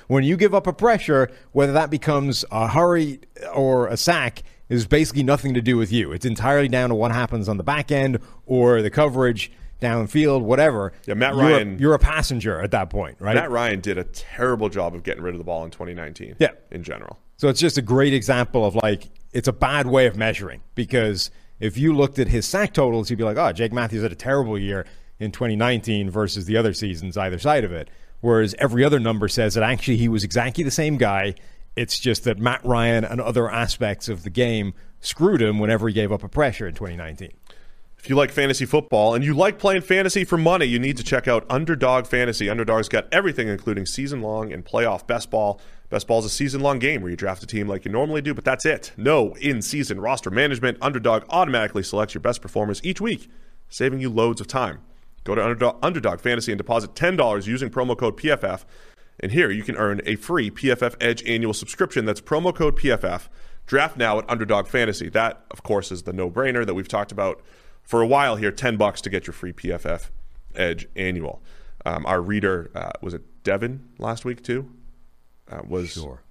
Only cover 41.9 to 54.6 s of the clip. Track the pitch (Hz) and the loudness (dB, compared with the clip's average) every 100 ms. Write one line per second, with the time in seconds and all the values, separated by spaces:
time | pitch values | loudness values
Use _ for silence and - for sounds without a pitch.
41.9 | 127 120 127 123 110 101 113 110 110 107 | 2 0 0 0 0 -2 -2 2 2 2
42.9 | 110 - 165 196 135 113 98 - 101 92 | -2 2 2 2 0 -2 -4 -4 -4 -4
43.9 | - 139 143 107 110 110 69 - 117 117 | -6 -6 -6 -6 -6 -6 -10 -4 0 0
44.9 | 92 - 117 - 110 104 101 - - - | 0 -2 -4 -2 0 0 -2 -10 -20 -6
45.9 | 113 - 113 107 - 143 135 139 135 131 | -6 2 0 0 -2 -2 0 0 0 0
46.9 | 147 90 85 95 92 - 107 101 98 98 | -2 -4 -4 -4 -6 -6 -4 -4 -4 -4
47.9 | 110 147 156 143 131 - 131 160 147 - | -2 -2 -2 -4 -2 -2 0 0 -2 -6
48.9 | - 117 151 104 90 139 123 98 151 139 | -2 2 4 2 0 -2 -2 -4 -4 -4
49.9 | 98 104 135 - 101 147 127 123 120 131 | -4 -2 -2 -2 0 0 0 -2 -2 -4
50.9 | 131 117 110 - 165 170 120 107 104 92 | 0 2 2 2 0 2 2 0 -2 -2
51.9 | 101 107 - 117 123 - 110 104 101 170 | -2 -2 -2 -4 -4 -4 -4 -2 -4 -6
52.9 | - 220 208 - - - - - - 127 | -4 -4 -4 -8 -20 -20 -20 -16 -4 -2
53.9 | 131 127 110 117 113 101 131 | -2 -2 0 0 0 -4 -4